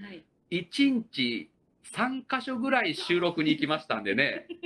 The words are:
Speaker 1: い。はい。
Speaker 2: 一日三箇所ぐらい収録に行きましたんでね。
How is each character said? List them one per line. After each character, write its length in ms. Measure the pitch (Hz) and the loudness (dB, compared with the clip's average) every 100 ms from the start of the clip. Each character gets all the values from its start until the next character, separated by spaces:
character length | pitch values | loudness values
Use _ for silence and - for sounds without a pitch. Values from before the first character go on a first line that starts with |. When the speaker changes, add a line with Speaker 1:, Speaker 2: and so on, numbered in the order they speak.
Speaker 1:
い。 20 | |
は 80 | 202 | -16
い。 120 | 175 - _ _ | -16 -20 _ _
Speaker 2:
一 420 | 175 180 - 277 | -6 -2 4 4
日 560 | 247 226 - 120 113 76 _ _ _ | 4 -2 -2 -2 -2 -8 _ _ _
三 400 | - - 247 262 - | -10 -2 -2 -2 -4
箇 120 | 262 | -4
所 160 | 269 254 | -4 -4
ぐ 120 | 262 | 0
ら 140 | 262 | 2
い 100 | 196 | 2
収 240 | - - 175 | -2 0 2
録 240 | 175 170 | 2 2
に 80 | 156 | 2
行 100 | - | 2
き 60 | 147 | 2
ま 120 | 156 | 0
し 80 | - | -2
た 120 | 110 | -2
ん 60 | |
で 100 | 101 | 0
ね。 320 | 104 139 95 - 339 | 2 2 -2 -8 -12